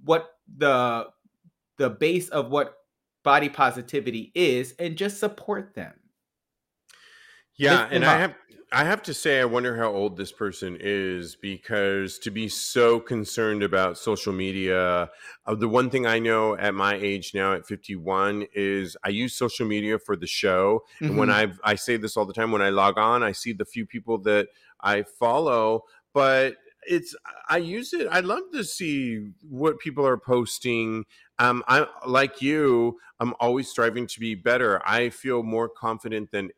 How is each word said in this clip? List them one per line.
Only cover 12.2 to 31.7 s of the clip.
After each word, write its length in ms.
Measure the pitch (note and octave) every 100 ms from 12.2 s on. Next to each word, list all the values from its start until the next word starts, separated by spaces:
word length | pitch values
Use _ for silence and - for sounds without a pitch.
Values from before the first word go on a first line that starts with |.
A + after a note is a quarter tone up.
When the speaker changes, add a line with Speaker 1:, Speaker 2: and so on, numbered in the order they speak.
Speaker 2:
to 100 | -
be 180 | G#2 A2
so 520 | - - B2 A#2 A#2
concerned 640 | - A#2 G#2 - A2 G#2
about 340 | G2+ F#2+ F#2 E2+
social 340 | - G2+ -
media, 800 | F#2+ F#2+ F#2+ F#2+ F#2 F2+ F2 E2+ - - -
uh, 100 | - G#2+
the 120 | A2+
one 220 | B2 B2+
thing 160 | C3 A#2
I 140 | A2+
know 360 | A2+ A2+ A2 G2
at 160 | G2+
my 220 | F#2+ G2
age 380 | G2+ G2+ G2 -
now 180 | G2 G2
at 140 | F#2 -
fifty-one 800 | G2+ - F#2+ E2 F#2+ G2 G#2 G2+
is 420 | G2+ G2 G2 F#2 -
I 40 | F#2+
use 260 | G2+ B2
social 320 | - B2 - A2+
media 320 | G#2+ G#2+ A2
for 160 | - G2
the 120 | F2
show. 560 | - G2+ F#2 G2 A2+ - -
And 180 | D3+ D3
when 100 | G#2+
Speaker 1:
Mm-hmm. 80 | G#2
Speaker 2:
I've, 220 | G#2+ F2+
I 100 | G#2+
say 220 | G#2 - A#2
this 200 | G#2 A2+
all 80 | G2+
the 60 |
time, 200 | G#2+ A2+
when 100 | G#2+
I 80 | G2
log 260 | G2 G2 G2
on, 280 | A2 A#2+
I 80 | A2
see 200 | G2 A#2+
the 120 | G2+ G#2+
few 180 | A#2
people 340 | G#2 A#2 A2+ A2
that 300 | G2+ G#2 F#2+ _ _ _
I 220 | G2 G#2
follow, 800 | G#2 - A#2 C3 D#3+ A#2 A2 A2+ - _ _
but 420 | C#3+ C3+ C3+ C3 - _ _
it's, 300 | - F3 - - - - -
I 80 | E3
use 340 | E3 G#3 B3+
it. 160 | F4 A3+
I 100 | F3
love 240 | F#3 B3+ F#4+
to 100 | D4+
see 680 | F#3 - E3+ C#3+ B2 A2+ G#2 F#2 D#3
what 320 | C3 D#3 D3+
people 260 | D#3 C3+ C3+
are 100 | B2
posting. 880 | - B2 A2+ - B2 A#2 A2 A2 G#2+ _ _ -
Um, 240 | B2 B2
I, 180 | A#2+